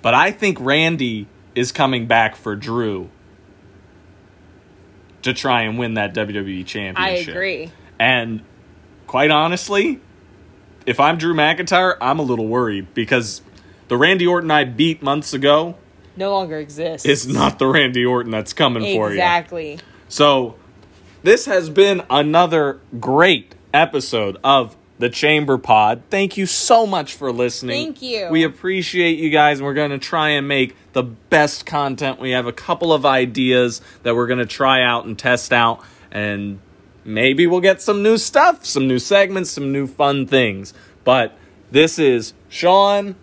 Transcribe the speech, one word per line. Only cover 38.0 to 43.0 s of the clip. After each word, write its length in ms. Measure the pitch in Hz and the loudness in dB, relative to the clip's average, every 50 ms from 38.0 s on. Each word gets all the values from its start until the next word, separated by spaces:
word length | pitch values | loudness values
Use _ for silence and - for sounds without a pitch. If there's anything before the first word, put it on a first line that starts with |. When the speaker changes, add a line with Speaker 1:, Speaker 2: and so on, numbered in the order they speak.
| 202 | 2
Speaker 1:
new 140 | 214 226 220 | 2 2 2
stuff, 460 | - - - 294 302 349 339 - - - | 0 0 2 4 4 4 4 0 -4 -6
some 200 | - - 131 131 | -2 -2 0 0
new 120 | 127 123 | 0 0
segments, 500 | 123 - 196 196 202 185 190 190 180 - | 0 2 4 4 4 4 0 -6 -6 -6
some 220 | - - 143 135 | -6 -6 -6 -4
new 160 | 139 139 139 135 | -4 -4 -4 -6
fun 400 | 135 - 147 139 143 139 131 - | -4 -2 0 0 0 -2 -2 0
things. 480 | 139 131 127 110 98 95 98 - - - - - - _ _ | 2 2 2 2 -2 -6 -12 -16 -20 -20 -20 -20 -20 _ _
But 320 | 127 123 127 117 110 - _ - _ _ _ _ _ | 2 2 2 2 -2 -6 _ -20 _ _ _ _ _
this 260 | - 139 156 160 - - | 4 4 4 4 2 2
is 360 | 160 135 127 117 110 - - _ _ _ | 2 2 2 2 -2 -6 -14 _ _ _
Sean 640 | - - - 175 185 196 196 202 202 202 | -12 -2 2 4 4 4 4 4 2 0